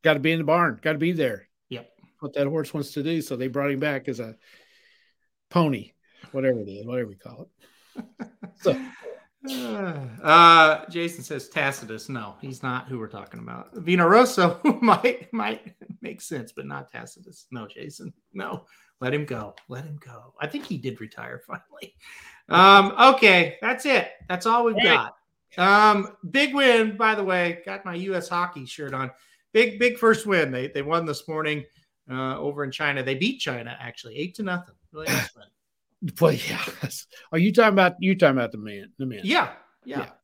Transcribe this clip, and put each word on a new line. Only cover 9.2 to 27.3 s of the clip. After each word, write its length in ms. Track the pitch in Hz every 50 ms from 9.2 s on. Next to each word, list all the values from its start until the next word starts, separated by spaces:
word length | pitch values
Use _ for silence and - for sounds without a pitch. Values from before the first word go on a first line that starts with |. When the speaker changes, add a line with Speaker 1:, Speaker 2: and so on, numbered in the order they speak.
| _ _ _ _ 269 269
Speaker 2:
Uh, 560 | 262 254 247 233 220 202 196 180 160 143 135 123 113 120
uh, 640 | - 151 156 170 170 170 165 165 160 156 151 - - -
Jason 340 | 170 170 170 170 175 -
says 260 | 127 - 156 135 - -
Tacitus. 580 | - 160 143 139 135 - 120 110 110 107 - -
No, 280 | 135 120 107 101 92 _
he's 220 | - 139 131 123
not 260 | - 127 123 127 - 131
who 100 | 131 120
we're 100 | 110 104
talking 320 | - 104 90 - - 113
about. 340 | 117 117 - - - - -
Vino 320 | 220 165 165 180 180 175
Rosso 520 | 165 196 233 254 247 - - 180 175 175 - -
<laughs> 160 | 302 - -
might, 500 | 240 220 190 180 - 247 240 - - _ -
might 400 | 226 208 214 220 - - - _ _ - - 185 _
make 220 | - - - -
sense, 280 | - - 170 131 117 -
but 120 | _ - 139
not 260 | 139 139 139 131 _
Tacitus. 560 | - 120 117 - - _ - - - - _ _
No, 160 | 127 120 110
Jason. 460 | - - - 127 151 - - - - - _ _ _
No, 320 | _ 196 185 - - 180 _ _ _ _ _ _ _ _
let 120 | 127 127
him 140 | 135 147 151
go. 280 | 143 131 113 104 104 - - _ _
Let 160 | 127 127 147
him 140 | 156 147 143
go. 300 | _ 123 120 113 120 131 _ -
I 60 | 147
think 180 | 147 - 285 -
he 140 | - 190 139
did 200 | 123 131 113 -
retire 420 | 110 110 - - 113 123 127 - _
<laughs> 20 |
finally. 480 | _ - - _ _ _ - - - _ _ _ - - - - - - _ _ -
Um, 460 | - 175 185 196 196 196 196 196 - - 240 262 254
okay, 440 | 262 233 208 185 175 170 170 - -
that's 240 | - 226 247 240 -
it. 280 | 294 262 202 - - - _ - -
That's 180 | 180 180 -
all 180 | 226 226 240 233
we've 120 | 233 220
Speaker 1:
All 40 | 226
right. 140 | 240 254 247
Speaker 2:
got. 200 | 135 110 - - _ _ _ _ _ _ _ - -
Um, 580 | 180 190 202 208 214 214 208 202 196 - - _ - 170
big 240 | - 269 294 277 254
win, 420 | 277 277 254 233 226 220 220 202
by 180 | 202 226 220 214
the 100 | 208 196
way. 360 | 190